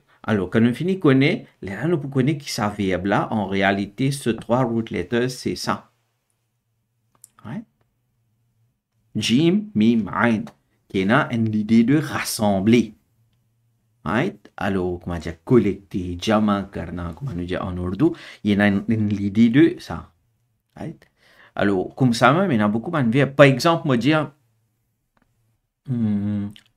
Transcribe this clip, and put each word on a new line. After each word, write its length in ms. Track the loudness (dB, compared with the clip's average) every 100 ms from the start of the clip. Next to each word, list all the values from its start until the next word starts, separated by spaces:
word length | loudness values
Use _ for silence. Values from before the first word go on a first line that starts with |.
| _ _
Alors, 260 | -2 -2 0
quand 140 | 2
on 100 | 2
finit 260 | 0 -4 0
connaître, 500 | 4 4 2 0 -8 -16
là, 260 | -12 -6 -2
nous 100 | -2
pouvons 160 | -2
connaître 300 | -2 0 -2
qui 80 | -6
ça 180 | -4 -4
verbe 380 | -2 -2 -2 0
là, 200 | -2 -2
en 160 | -4 -2
réalité, 640 | 0 0 0 -4 -4 -4
ce 180 | -2 -2
trois 340 | -4 0 0
root 260 | 0 -2 -4
letters, 380 | -6 -4 -2 -2
c'est 260 | -4 -6 -6
ça. 360 | -6 -6 -8 _ _ _ _ _ _ _ _ _ _ _ _ _ _ _
Right? 220 | -14 -14 -14 _ _ _ _ _ _ _ _ _ _ _ _ _ _ -6
Jim, 500 | 0 2 4 2 -2 0
mim, 300 | 2 2 0
ain. 320 | 0 0 0 -4 -14 _ _ _
Qui 160 | -2 2
a 220 | 2 0
une 200 | -2 -2
idée 300 | -2 2 4
de 140 | 4 2
rassembler. 960 | 0 -6 -6 -2 0 2 4 4 2 -6 _ _ _ _ _ _ _ _ _ _
Right? 480 | -4 -2 -2 -6 -18 -8
Alors, 440 | -4 -2 -2 -6
comment 180 | -8 -8
dire, 260 | -8 -8
collecter, 720 | 2 4 4 -2 -6 -8 -8 -6
jama 500 | 0 0 2 0 -4
karna, 420 | -8 -10 -8 -10 -8
comment 180 | -10
nous 120 | -8 -6
dire 200 | -6 -6
en 100 | -6
ourdou, 380 | -6 0 0 0 -16 -6
il 100 | 0
y 20 | 2
en 40 |
a 80 | 4
une, 160 | 2 0
une 240 | -2 0
idée 380 | -2 -2 2 4
de 260 | 6 4 2
ça. 320 | -10 -12 -12 _ _ _ _ _ _ -14
Right? 320 | -12 -14 _ _ _ _ -14 -4
Alors, 380 | -2 -2 -4 0
comme 180 | 0
ça, 200 | 4 4
même, 180 | 4 2
il 80 | 2
y 20 |
en 40 | 0
a 20 |
beaucoup 240 | 0 -4
de 180 | -2 0
verbes. 260 | 2 2 6
Par 100 | 6
exemple, 420 | 6 2 0 0
moi 100 | 0
dire, 340 | 2 0 -2 _ _ _ _ _ _ _ _ _ _ _ _ _ _ _ -8
hmm, 600 | -4 -2 -2 -2 -4 -6 -10 _